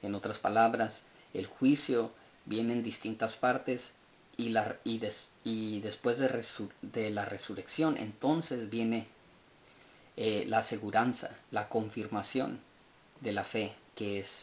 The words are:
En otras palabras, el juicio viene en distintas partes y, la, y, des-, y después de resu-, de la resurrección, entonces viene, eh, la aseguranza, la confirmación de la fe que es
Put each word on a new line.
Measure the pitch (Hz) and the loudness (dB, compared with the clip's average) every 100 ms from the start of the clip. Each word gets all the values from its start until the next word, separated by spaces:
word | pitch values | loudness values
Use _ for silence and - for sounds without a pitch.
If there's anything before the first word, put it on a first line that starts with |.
En | 101 101 | -4 -4
otras | 98 107 | -4 -2
palabras, | 92 107 113 113 110 - - - - | 0 6 6 6 0 -2 -20 -20 -8
el | - 95 | -6 -6
juicio | - 131 143 - 123 113 - - - - | 2 4 4 4 2 2 -4 -20 -20 -4
viene | 107 117 | 0 2
en | 120 | 2
distintas | 117 113 113 110 110 - | -2 -4 -6 -2 -2 2
partes | 127 127 - 123 - - - - - - | 2 2 0 -4 -4 -18 -20 -20 -18 -4
y, | 117 | 0
la, | 110 107 - | 2 2 -2
y, | 113 113 | -2 -2
des-, | 110 107 - - | -2 -6 -16 -8
y | 120 110 110 107 | -4 -2 -2 -2
después | 104 - 123 120 | -4 -2 0 2
de | 131 | 2
resu-, | 120 113 - 101 - | 0 -4 -8 -8 -8
de | 104 120 107 | -8 -2 -2
la | 104 101 | -2 -4
resurrección, | 98 - 95 - - 160 147 | -6 -8 -10 -8 0 2 2
entonces | 110 104 131 160 160 127 107 | -4 -2 2 2 2 -4 -2
viene, | 113 113 113 110 - - - - - - - - - - - | 0 2 0 -2 -16 -20 -20 -20 -20 -20 -20 -20 -20 -16 0
eh, | 110 104 - | 2 2 2
la | 110 | 2
aseguranza, | 110 110 104 110 120 120 - - - | 2 -4 2 4 4 2 -6 -12 -4
la | 107 107 | -4 0
confirmación | 113 107 113 104 107 101 131 131 - - - - - - - | -2 -2 -4 -4 -4 -2 0 0 -4 -12 -20 -20 -20 -20 -8
de | 117 | -2
la | 101 92 | -2 0
fe | 110 104 - - - | -2 -2 -6 -20 -6
que | 104 101 | -2 -2
es | 98 - | -4 -12